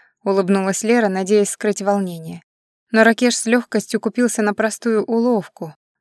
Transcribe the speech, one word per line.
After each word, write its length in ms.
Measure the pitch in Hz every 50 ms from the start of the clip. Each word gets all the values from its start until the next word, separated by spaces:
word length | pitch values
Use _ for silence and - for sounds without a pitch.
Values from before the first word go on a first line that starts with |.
| _ _ _ _ -
улыбнулась 580 | 196 190 196 190 180 196 196 190 196 185 -
Лера, 260 | - 214 240 240 220 196
надеясь 420 | 185 185 190 185 214 208 202 -
скрыть 300 | - - - 214 202 -
волнение. 640 | 196 202 202 202 190 180 170 165 160 165 175 170 _ _ _ _ _ _ _ _ _ -
Но 140 | 226 220 220
Ракеш 320 | 233 220 - 247 240 233
с 100 | - -
лёгкостью 540 | 220 240 247 233 - - 208 - - - 208
купился 420 | - 220 - 247 247 226 - -
на 120 | 208 208 202
простую 500 | - 220 214 - - - 233 220 208 -
уловку, 680 | - 226 233 233 254 240 202 160 - _ - 175 156 - _ _ _ _ _